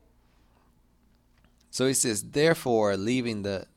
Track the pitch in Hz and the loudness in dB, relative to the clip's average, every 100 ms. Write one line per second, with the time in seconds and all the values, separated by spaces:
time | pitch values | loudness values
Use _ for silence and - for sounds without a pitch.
0 | _ _ _ _ _ _ _ _ _ _ | _ _ _ _ _ _ _ _ _ _
1 | _ _ _ _ _ _ _ - 131 131 | _ _ _ _ _ _ _ -2 0 2
2 | 123 107 113 143 160 165 - 113 104 98 | 0 -2 -4 2 2 2 2 2 2 0
3 | 104 127 120 107 101 95 - | 0 -2 -2 -4 -6 -6 -10